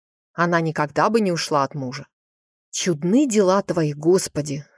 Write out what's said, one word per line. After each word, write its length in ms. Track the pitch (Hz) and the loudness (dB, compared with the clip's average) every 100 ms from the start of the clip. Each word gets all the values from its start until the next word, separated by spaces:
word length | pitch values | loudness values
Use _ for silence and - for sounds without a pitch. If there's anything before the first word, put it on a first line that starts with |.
| _ _ _ | _ _ _
Она 280 | - 170 170 | -4 0 0
никогда 480 | 160 156 147 151 202 | 0 -2 -2 0 2
бы 120 | 226 | 2
не 100 | 196 | 0
ушла 320 | 165 - 147 | -2 -2 0
от 120 | 135 147 | 0 -4
мужа. 320 | 127 139 - _ _ _ _ _ _ | -8 -10 -16 _ _ _ _ _ _
«Чудны 560 | - 185 151 170 247 294 | -6 -4 -2 0 2 2
дела 340 | 214 185 196 | 2 4 2
твои, 320 | - 170 151 | 0 -2 -2
Господи!» 720 | 147 156 185 - 151 147 147 - | 0 2 2 0 -6 -6 -8 -12